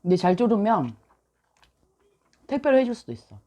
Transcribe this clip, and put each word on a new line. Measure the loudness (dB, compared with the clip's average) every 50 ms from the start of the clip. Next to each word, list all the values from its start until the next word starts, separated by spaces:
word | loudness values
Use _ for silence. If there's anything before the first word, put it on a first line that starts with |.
근데 | _ 0 0
잘 | 2 2 0 2
졸으면 | 2 2 0 2 0 2 0 0 0 -2 -6 -8 _ _ _ _ _ _ _ _ _ _ _ _ _ _ _ _ _ _ _ _ _ _ _ _ _ _ _ _ _ _
택배로 | -8 -8 -4 0 2 2 2
해줄 | 2 0 -4
수도 | -8 -10 -16 -16
있어. | -16 -16 _ -20 -20 _